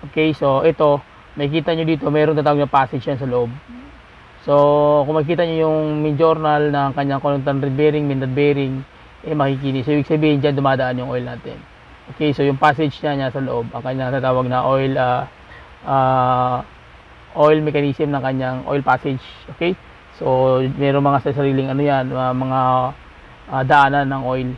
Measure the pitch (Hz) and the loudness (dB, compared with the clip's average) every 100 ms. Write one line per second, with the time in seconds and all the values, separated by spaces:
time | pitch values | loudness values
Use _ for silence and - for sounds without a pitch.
0 | 147 - 156 147 143 135 160 156 156 143 | -8 -2 -2 0 0 2 2 2 2 2
1 | - - - - 143 160 156 165 160 160 | -4 -20 -18 -6 -2 -2 0 -2 0 0
2 | - 151 151 151 151 147 139 139 131 135 | 0 2 2 2 2 2 2 2 0 -4
3 | 151 135 135 123 120 131 - 247 262 - | -4 -4 -2 -2 -2 -6 -18 -20 -20 -20
4 | - - - - - 143 143 147 147 147 | -20 -20 -20 -14 0 4 4 4 4 2
5 | 139 156 147 170 170 160 160 156 156 151 | 2 0 0 0 0 0 0 0 -2 -2
6 | 151 143 160 160 156 151 151 143 139 135 | -2 2 2 2 2 2 2 0 -2 -2
7 | 139 135 147 143 135 139 139 135 151 151 | -2 -2 -2 -2 -2 -2 -2 2 2 2
8 | 147 135 131 131 147 139 135 131 131 - | -2 -2 -2 2 2 2 -2 -4 -10 -20
9 | - - - 151 139 135 139 131 123 147 | -20 -16 -6 -2 0 0 -2 -2 0 -2
10 | 139 156 156 143 147 139 135 131 127 127 | 0 0 2 2 0 0 0 0 -2 -4
11 | 127 123 123 120 113 113 - - - - | -4 -6 -6 -12 -14 -16 -20 -20 -20 -20
12 | - 127 151 139 139 135 151 139 156 - | -20 -4 -2 0 0 2 2 2 -2 -2
13 | 151 139 135 120 131 120 117 120 127 131 | -4 -4 -4 -4 -4 -4 -6 -8 -8 -6
14 | 127 131 131 127 127 127 127 135 135 135 | -4 -2 0 0 0 0 0 0 0 0
15 | 127 123 135 - - - - - - 135 | 0 0 -4 -14 -20 -20 -20 -16 -2 0
16 | 131 131 127 127 127 123 - - - - | 2 2 2 2 0 -2 -8 -18 -20 -20
17 | - - - - 151 156 151 147 143 135 | -20 -20 -14 2 4 4 2 0 -2 -2
18 | 151 143 135 131 127 127 - 139 135 127 | -2 -2 -2 -2 -4 -6 -4 -2 0 0
19 | 139 131 - - - 156 170 185 - - | 0 -6 -10 -20 -20 -4 -4 -4 -10 -20
20 | - - 131 131 131 127 131 139 139 139 | -20 -8 -2 2 2 2 0 -2 0 2
21 | 143 139 143 135 139 135 135 135 147 139 | 2 0 0 0 0 0 0 0 0 0
22 | 127 131 127 127 131 131 127 127 127 143 | -2 -2 -2 -2 -2 0 2 2 0 -6
23 | - - - - - 135 131 147 139 143 | -20 -20 -20 -20 -8 -4 4 6 6 4
24 | 135 135 127 131 127 | 0 -2 -4 -4 -4